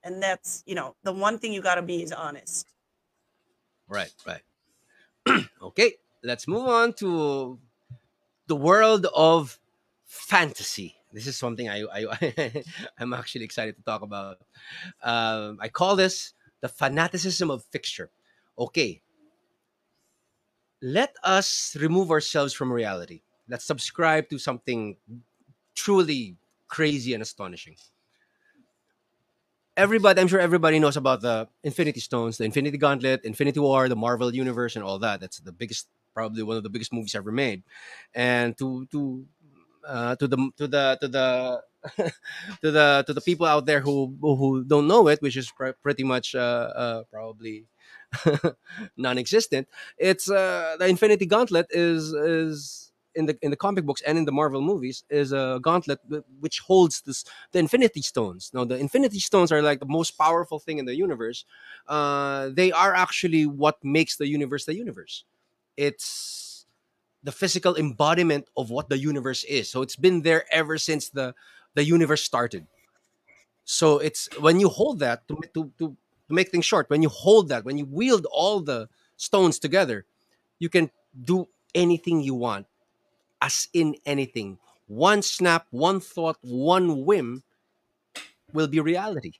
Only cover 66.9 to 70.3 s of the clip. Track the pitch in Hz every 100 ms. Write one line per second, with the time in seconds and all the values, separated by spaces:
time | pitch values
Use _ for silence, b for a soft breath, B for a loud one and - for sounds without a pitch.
66.9 | _ _ _ 139 - 190 180 185 165 151
67.9 | 117 151 170 175 143 139 - 120 120 147
68.9 | 139 143 143 131 123 - 143 104 131 131
69.9 | - 180 180 156